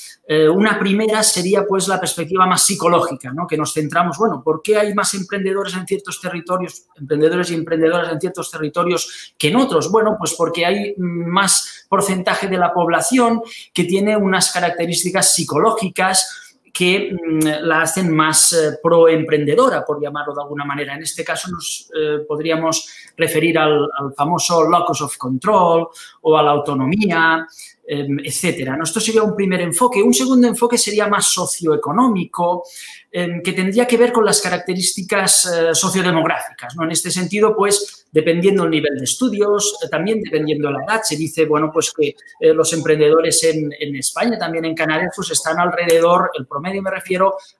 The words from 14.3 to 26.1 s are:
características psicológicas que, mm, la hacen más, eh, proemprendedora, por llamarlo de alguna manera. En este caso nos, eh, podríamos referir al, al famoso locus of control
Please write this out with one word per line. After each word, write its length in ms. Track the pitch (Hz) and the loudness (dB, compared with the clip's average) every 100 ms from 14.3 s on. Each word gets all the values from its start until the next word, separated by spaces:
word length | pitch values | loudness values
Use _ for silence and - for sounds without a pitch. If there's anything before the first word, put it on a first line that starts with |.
| 185 - | 2 0
características 840 | 175 170 170 175 170 180 185 - | 0 -2 -2 -4 -2 -2 0 2
psicológicas 1080 | - 151 143 214 214 190 - 185 185 - - - _ _ | 0 0 2 2 0 -4 -2 0 0 -4 -12 -20 _ _
que, 400 | - 180 196 - | 0 2 2 -2
mm, 320 | 180 165 156 156 151 | -6 -2 0 0 0
la 220 | 165 156 | 0 0
hacen 280 | 160 190 180 | 0 0 0
más, 380 | 156 156 151 - | 2 2 2 2
eh, 260 | 170 151 147 | 2 0 0
proemprendedora, 1040 | 170 170 165 160 156 151 143 160 262 165 131 | 2 6 6 4 2 0 2 2 2 0 -4
por 160 | 147 | -4
llamarlo 320 | 143 147 147 | -6 -6 -6
de 80 | 143 | -8
alguna 240 | 143 147 143 | -8 -8 -6
manera. 300 | 143 139 143 | -6 -6 -8
En 80 | |
este 200 | 160 - | -10 -8
caso 280 | 160 160 185 | -6 -6 -6
nos, 380 | 170 - - - 165 | -10 -10 -10 -8 -4
eh, 300 | 151 151 151 | -2 -2 -4
podríamos 640 | 151 160 160 160 160 - - - - | -4 -2 0 0 -4 -8 -20 -20 -2
referir 420 | 160 156 165 160 | 0 2 2 2
al, 300 | 156 147 147 143 | 2 2 0 -4
al 160 | 139 - | -8 -4
famoso 480 | 143 170 - 170 | -2 0 2 2
locus 380 | 156 170 165 151 | 4 2 2 -4
of 160 | 143 - | -6 -6
control 720 | 127 131 190 202 175 170 165 - - | -6 -2 2 4 4 2 0 -12 -20